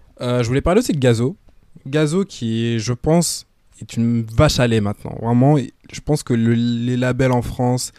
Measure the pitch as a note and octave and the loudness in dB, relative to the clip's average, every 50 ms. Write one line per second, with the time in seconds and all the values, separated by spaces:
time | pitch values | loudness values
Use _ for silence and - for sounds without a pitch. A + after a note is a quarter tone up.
0 | - _ _ - - B2 B2 B2 A#2+ A2+ B2+ C#3 C3+ E3+ F3+ A3 B3 - - C#3+ | -20 _ _ -8 -4 -2 0 0 0 0 0 0 2 2 2 2 2 0 -2 2
1 | B2+ B2+ A#2 A2 A#2+ C3 G3 _ _ - - - _ _ - - - C3+ C3+ D3+ | 2 2 2 2 0 -4 -4 _ _ -20 -20 -20 _ _ -20 -20 -10 -4 0 0
2 | D#3 D3 D#3 F#3+ G3+ G3 - - A#2+ A2+ A2+ A2+ A#2 A#2 A#2 A2+ G#2+ A#2 B2 - | 0 2 0 0 -2 -2 -6 -8 -6 -4 -2 -2 -2 -2 -2 -2 -2 -4 -4 -2
3 | - D3+ D#3+ F3 E3 - - - - _ _ _ _ _ _ - A2+ - - A#2+ | 0 2 2 2 2 0 -4 -8 -12 _ _ _ _ _ _ -20 -16 -10 -4 -2
4 | A#2 A#2 A#2+ A#2 A2+ A2 A2+ - D3+ D3+ - - B2 A#2+ A2+ A2 G2+ G2+ G#2 - | 0 0 0 0 -2 -4 -2 0 0 0 2 2 0 2 2 2 0 0 -4 -6
5 | - - - - - A2+ A#2+ A#2+ B2+ C#3 D3+ D3 A2+ - - _ _ - - - | -10 -12 -10 -6 -2 0 2 4 4 4 4 2 0 -4 -12 _ _ -18 -18 -10
6 | - - D3+ D3 - - B2+ A#2 A2+ A#2 A#2 A#2 A#2 A#2+ A#2+ A#2 A#2+ B2 B2 B2 | -4 -2 -2 -2 0 -2 0 2 2 2 2 2 0 0 -2 -2 -2 -2 -2 0
7 | B2+ B2+ B2 B2 C3 B2+ B2 B2 A#2 - - - B2+ B2 B2 B2+ - - - | 0 0 0 0 2 2 2 0 -2 -4 -4 -2 0 0 0 -2 -4 -8 -14